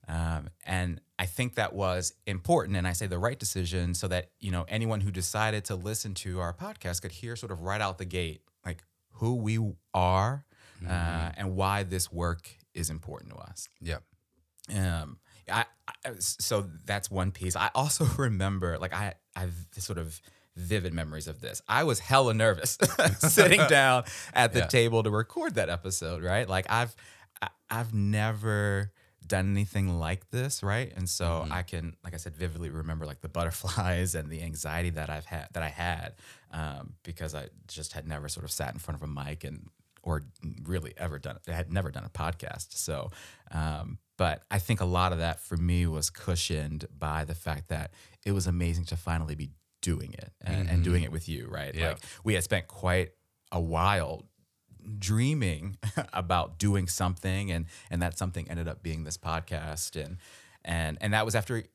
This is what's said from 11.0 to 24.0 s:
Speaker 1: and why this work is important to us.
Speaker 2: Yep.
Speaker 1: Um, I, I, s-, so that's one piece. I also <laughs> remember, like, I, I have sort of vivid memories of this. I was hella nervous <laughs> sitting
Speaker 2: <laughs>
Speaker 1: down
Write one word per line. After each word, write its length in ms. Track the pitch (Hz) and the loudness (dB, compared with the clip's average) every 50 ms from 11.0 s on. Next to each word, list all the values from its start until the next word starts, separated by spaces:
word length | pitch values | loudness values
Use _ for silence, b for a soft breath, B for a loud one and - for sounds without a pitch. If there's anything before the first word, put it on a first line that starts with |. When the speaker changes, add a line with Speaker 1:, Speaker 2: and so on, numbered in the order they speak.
| 85 85 87 82 82 85 - - | 0 0 0 0 -2 -2 -4 -4
Speaker 1:
and 160 | 101 95 95 | -4 -2 0
why 280 | 95 95 95 101 104 98 | 0 2 2 2 0 0
this 280 | 90 92 90 87 - | -2 -2 -4 -4 -4
work 380 | - 85 85 85 82 82 - - - _ _ _ _ | -2 -2 0 0 0 -2 -6 -16 -20 _ _ _ _
is 160 | - 82 78 | -4 -4 -4
important 420 | 78 78 82 - 69 - - - | -4 -6 -8 -10 -12 -12 -12 -14
to 60 | - - | -16 -16
us. 280 | - - 92 - - - _ _ | -16 -16 -14 -14 -14 -16 _ _
Speaker 2:
Yep. 220 | 82 82 82 - - _ _ _ _ _ _ _ _ _ _ - - - 98 | -6 -6 -6 -6 -6 _ _ _ _ _ _ _ _ _ _ -20 -12 -4 0
Speaker 1:
Um, 440 | 101 95 90 85 82 78 71 64 - b b b b b - | 0 2 2 2 0 -4 -6 -12 -18 b b b b b 0
I, 140 | 92 113 117 - _ _ _ - - _ - | 0 0 0 0 _ _ _ -14 -14 _ -8
I, 40 | 127 | -8
s-, 260 | 117 90 95 - - - | -6 -4 -4 -4 -2 -2
so 260 | - - 120 104 101 92 78 82 - | -2 0 2 0 0 -2 -8 -12 -6
that's 260 | - 101 101 95 - | -4 -4 -2 -2 -2
one 200 | 98 95 90 95 | 0 2 2 0
piece. 240 | 92 - 90 90 87 | 0 -2 -2 -2 0
I 140 | - 95 - - | 2 0 2 2
also 300 | 127 139 147 - - 165 | 2 2 2 2 4 4
<laughs> 140 | - - - | 4 4 4
remember, 600 | 139 123 107 92 95 98 98 92 90 87 82 - | 2 2 2 2 2 0 0 0 0 -2 -2 -2
like, 140 | 82 92 - | -4 -4 -2
I, 200 | 90 104 98 - _ _ _ _ | -2 -4 -4 -6 _ _ _ _
I 60 | - | -4
have 140 | 92 90 85 87 85 - - - | -4 -4 -4 -6 -10 -12 -10 -10
sort 200 | 92 - 101 85 | -6 -6 -4 -6
of 220 | 82 80 78 - B B B B B B _ | -6 -8 -10 -14 B B B B B B _
vivid 360 | 87 87 87 107 104 85 90 82 | -8 -2 0 0 0 0 0 -2
memories 340 | 82 80 76 76 78 76 80 | -2 -4 -4 -6 -8 -8 -8
of 120 | 76 67 | -10 -10
this. 220 | 62 57 - - _ - | -10 -10 -10 -10 _ 2
I 160 | 110 127 160 | 2 4 4
was 140 | 156 120 101 | 4 2 0
hella 360 | - - 135 139 135 120 110 | 2 6 6 8 8 8 6
nervous 440 | 110 113 110 98 78 - - - - 190 180 - - | 6 6 6 6 6 0 -2 2 4 4 4 4 4
<laughs> 200 | - - 98 - | 4 4 4 6
sitting 420 | - 160 160 - 196 180 175 208 156 | 4 6 10 10 10 12 12 10 10
Speaker 2:
<laughs> 40 | 135 | 8
Speaker 1:
down 360 | 151 143 135 131 127 123 | 10 8 10 8 8 6